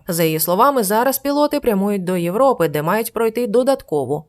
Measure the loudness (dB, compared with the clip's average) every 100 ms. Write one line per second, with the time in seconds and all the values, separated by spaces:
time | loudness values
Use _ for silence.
0 | -8 -2 0 0 0 2 2 2 0 0
1 | 0 -2 -2 0 0 0 0 0 0 -2
2 | -2 -2 -2 2 2 2 0 0 -2 -2
3 | -2 -2 -2 -2 0 0 2 0 -2 -4
4 | -2 -4